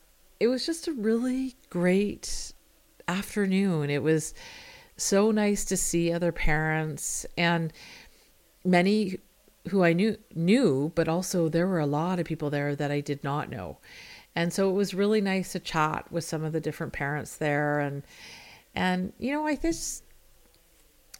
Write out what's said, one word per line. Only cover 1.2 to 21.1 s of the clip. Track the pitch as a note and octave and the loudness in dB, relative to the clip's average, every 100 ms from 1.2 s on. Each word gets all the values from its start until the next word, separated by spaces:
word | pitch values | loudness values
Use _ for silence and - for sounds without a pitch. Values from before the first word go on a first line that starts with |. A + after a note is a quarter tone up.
| B3+ B3+ C4 - - | 0 -2 -4 -8 -8
great | F3 F3+ F#3+ G3+ - - - - - _ _ _ _ - | 0 2 4 2 -4 -6 -6 -8 -16 _ _ _ _ -6
afternoon. | F3+ G3 G#3+ G3 F#3+ G3 E3 C#3+ | -6 -4 -2 0 2 2 0 0
It | C#3+ | 0
was | C3+ D#3+ - - - - - - - - | 2 2 0 -10 -18 -18 -20 -20 -18 -6
so | - G3 G#3+ | 0 4 4
nice | G#3 G#3 G3+ - | 4 2 0 0
to | F#3 | -2
see | - E3+ E3+ | 0 0 0
other | E3+ E3+ | 0 0
parents | D#3+ - D3+ D#3 D#3 D#3 C#3+ - - - - | 2 2 4 2 0 -2 -4 -6 -8 -8 0
and | E3+ E3+ D#3+ - - - - - _ _ _ _ | 2 2 0 -6 -20 -20 -20 -20 _ _ _ _
many | F#3 F3+ F#3 G#3+ F#3+ F#3 - _ _ _ E3 | 2 4 6 2 0 -6 -12 _ _ _ -2
who | F#3+ | 4
I | E3+ | 4
knew, | E3+ A3 - - - | 6 2 0 -6 -2
knew, | E3+ A#3 A3+ C3 D3+ | 4 6 6 4 0
but | E3 D#3+ | 0 0
also | E3 F3+ F#3 E3 | 0 0 0 2
there | E3 F#3 | 2 2
were | F3+ | 2
a | D3 | 0
lot | D3 E3+ F3+ | 0 0 -2
of | D#3+ | -4
people | D#3 D3+ | -4 -2
there | C#3+ C#3+ C#3+ | -2 -2 -2
that | C#3+ | -2
I | C#3+ | -2
did | D3 C#3 | -4 -6
not | C#3+ C#3+ - | -4 -4 -4
know. | A2+ F2 - - - - - - E3 | -8 -10 -12 -18 -20 -20 -20 -8 -2
And | E3+ | -2
so | F#3 G3 | 2 2
it | |
was | F#3+ G3 | 2 0
really | F3+ G3+ A3 | 0 2 2
nice | G3 F#3+ F#3 | 2 0 -2
to | F3+ | -8
chat | - E3 D#3 - - | -4 0 0 -2 -6
with | E3+ D#3 | -6 -4
some | D#3+ | -4
of | D#3 | -2
the | D#3+ | -2
different | D#3 D3 E3 | -4 -6 -6
parents | - C#3+ D3 - - | -4 -4 -4 -6 -4
there. | D3+ D3 D3 D3 | 0 2 2 0
And, | C#3+ C#3+ - - - - - - _ - | 0 -4 -10 -18 -20 -20 -20 -20 _ -2
and, | F#3 F#3 F#3 - | 0 0 -2 -4
you | B3+ | -4
know, | D4 D4+ | -2 -2
I | D4 | 0
just | E4 E4 - - - - _ _ _ _ _ _ _ _ _ | 0 -2 -4 -10 -14 -20 _ _ _ _ _ _ _ _ _